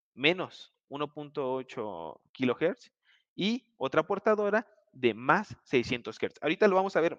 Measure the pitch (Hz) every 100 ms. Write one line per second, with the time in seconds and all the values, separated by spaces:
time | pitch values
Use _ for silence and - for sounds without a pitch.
0 | _ - 143 180 131 - - _ _ 139
1 | 147 151 147 147 131 131 127 - 107 87
2 | 80 - _ - 127 120 160 269 - _
3 | _ _ _ - 190 240 - _ 247 160
4 | 160 196 - 214 208 208 220 _ _ 131
5 | 123 107 127 165 - - _ 135 117 123
6 | 110 - 101 - 147 185 214 190 190 180
7 | 165